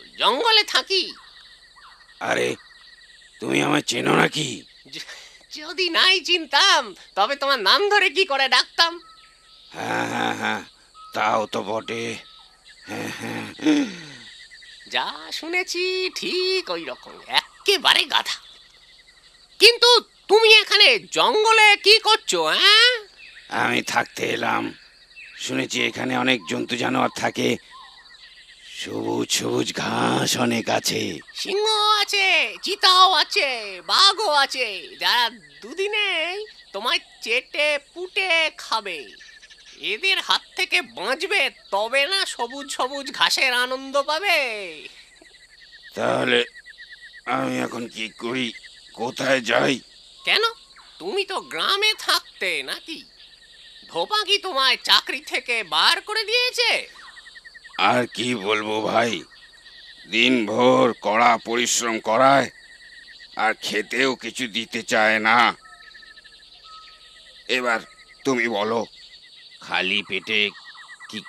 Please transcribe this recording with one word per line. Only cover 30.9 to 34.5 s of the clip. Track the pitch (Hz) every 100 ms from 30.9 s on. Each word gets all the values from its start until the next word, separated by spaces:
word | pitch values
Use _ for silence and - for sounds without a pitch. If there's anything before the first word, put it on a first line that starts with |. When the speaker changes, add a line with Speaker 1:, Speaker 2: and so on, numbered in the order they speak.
| 110 104 78 -
Speaker 1:
সিংহ | - - 403 427 427 427 415
আছে, | 403 403 381 330 233 175
চিতাও | - 403 381 370 381
আছে, | 311 311 311 277 240 208 185 -
বাঘও | 220 392 381 415
আছে, | 294 277